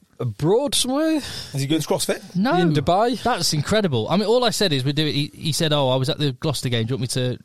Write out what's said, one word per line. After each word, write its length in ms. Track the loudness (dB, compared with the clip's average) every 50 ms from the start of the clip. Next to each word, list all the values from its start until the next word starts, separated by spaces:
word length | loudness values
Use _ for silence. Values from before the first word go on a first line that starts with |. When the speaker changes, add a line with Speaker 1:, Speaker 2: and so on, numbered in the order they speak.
| _ _ _ -6
Speaker 1:
abroad 560 | -6 -6 -4 -2 2 2 2 2 2 2 0
somewhere? 400 | 0 0 0 0 0 2 2 0
Speaker 2:
Is 360 | 0 -2 -6 -10 -12 -12 -8 -6
he 120 | -4 -2
going 140 | 0 0 0
to 60 | 0
CrossFit? 480 | 0 -2 0 0 -2 -4 -4 -6 -6 -2
Speaker 3:
No. 200 | 0 2 2 4
Speaker 1:
In 180 | 4 4 4 2
Dubai? 480 | 2 2 2 4 4 4 2 0 0 0
Speaker 3:
That's 300 | 0 0 0 0 0 0
incredible. 560 | -2 0 0 2 2 2 2 0 0 0 0
I 80 | 0
mean, 80 | 0 2
all 160 | 4 4 4 4
I 60 | 2
said 240 | 2 0 0 0 0
is 100 | 0 0
we're 80 | 0 0
doing, 200 | 0 0 0 0
he, 180 | -2 -4 -4 -6
he 180 | -6 -4 -4 -2
said, 180 | 0 0 0
"Oh, 180 | 2 2 2 2
I 60 | 2
was 140 | 2 0 -2
at 80 | -2
the 160 | -2 -2 -2 -2
Gloucester 340 | -2 -4 -4 -4 -2 -2 -2
game. 180 | -2 -2 -2
Do 40 | -2
you 40 | -2
want 40 | -4
me 60 | -4
to, 320 | -4 -2 -2 -2 -2 -4 -6